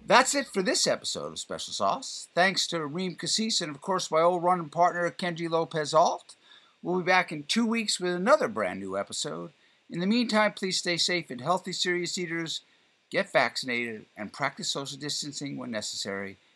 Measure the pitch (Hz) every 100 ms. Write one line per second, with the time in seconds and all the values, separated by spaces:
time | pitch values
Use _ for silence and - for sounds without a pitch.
0 | - 220 262 277 240 202 190 359 165 117
1 | - - 76 80 - 82 - - 101 277
2 | - - - 170 190 180 - 170 147 165
3 | 185 156 165 - 220 - 160 139 - 180
4 | - 156 170 180 175 180 156 160 175 170
5 | 170 - 175 165 165 160 165 160 143 160
6 | 180 - - - _ - _ _ 170 185
7 | 175 185 175 156 143 226 226 226 208 -
8 | 180 180 202 302 147 107 92 95 98 95
9 | 98 - 147 160 - - _ _ - 170
10 | 190 240 233 214 208 - 190 180 180 165
11 | - 175 - 120 139 180 190 170 185 175
12 | 170 190 170 165 160 - - _ _ _
13 | _ 170 202 156 117 - 131 120 117 107
14 | 92 - 104 - 139 - 175 147 139 139
15 | 147 - 147 147 143 139 123 107 - -
16 | 107 98 98 101 _